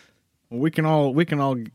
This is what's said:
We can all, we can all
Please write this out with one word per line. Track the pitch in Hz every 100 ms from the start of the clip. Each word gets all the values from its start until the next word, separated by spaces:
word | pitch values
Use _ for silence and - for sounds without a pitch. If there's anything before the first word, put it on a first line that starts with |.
| _ _ _ _ -
We | 120 151
can | 160 156
all, | 156 143 135
we | 170
can | 147
all | 139 127 113